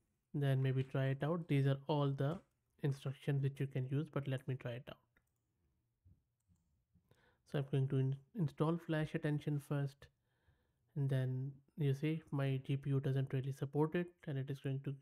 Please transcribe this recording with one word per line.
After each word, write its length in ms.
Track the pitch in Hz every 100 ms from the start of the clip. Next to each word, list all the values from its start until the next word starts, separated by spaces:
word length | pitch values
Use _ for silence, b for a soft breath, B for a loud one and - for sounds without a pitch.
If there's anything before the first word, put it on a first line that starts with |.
| _ _ _
then 280 | 147 139 135
maybe 200 | 135 131
try 260 | 135 139 135
it 140 | 135
out. 240 | 143 170 165
These 200 | 139 139
are 100 | 135 139
all 240 | 151 139
the 300 | 139 139 180 - _ _ _
instructions 600 | 147 135 135 131 - 139
which 180 | 135 139
you 60 | 139
can 200 | 135 127
use, 160 | 135 156
but 180 | 147 139
let 200 | 131 -
me 60 |
try 180 | 127 127
it 120 | 120 -
out. 80 | - _ _ _ _ _ _ _ _ _ _ - - _ _ _ _ _ _ _ _ _ b b b
So 140 | _ 151
I'm 80 | 139
going 180 | 139 135
to 100 | 139
in-, 180 | 131 135 -
install 440 | 233 151 - 156 170
flash 360 | - 156 156
attention 460 | 160 151 147 151 147
first, 460 | - 143 143 - - _ _ _ _ _ _ _ _ 151
and 140 | 135
then 420 | 135 131 127 135 - _ -
you 160 | 143
see 300 | 135 151 160 -
my 300 | 143 135 135 -
G 120 | 139
P 120 | 139
U 100 | 135
doesn't 340 | 139 135 131
really 180 | 135 135
support 420 | 131 139 143 156
it, 120 | 175 175 - -
and 120 | 135
it 120 | 131
is 80 | 135
going 200 | 139 135
to 100 | 139 135